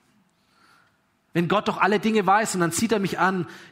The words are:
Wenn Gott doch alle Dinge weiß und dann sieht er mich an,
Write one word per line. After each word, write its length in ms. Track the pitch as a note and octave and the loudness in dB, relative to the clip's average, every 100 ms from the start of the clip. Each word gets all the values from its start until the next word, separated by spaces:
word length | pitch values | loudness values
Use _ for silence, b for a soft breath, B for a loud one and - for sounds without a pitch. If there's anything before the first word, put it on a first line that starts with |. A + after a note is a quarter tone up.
| _ _ _ _ _ b b b b b _ _ _ | _ _ _ _ _ b b b b b _ _ _
Wenn 160 | E3+ F3 | -2 0
Gott 180 | G3 G#3 | 0 -2
doch 120 | - | 0
alle 200 | A3 G#3 | 2 2
Dinge 280 | A3 G#3+ F#3 | 2 2 2
weiß 300 | G#3 A3 F#3 | 2 0 0
und 40 | |
dann 120 | E3+ | -2
sieht 200 | - A3+ | 0 0
er 60 | A3 | 0
mich 200 | F#3+ - | -2 0
an, 280 | F3+ F#3+ - B B | 0 0 -6 B B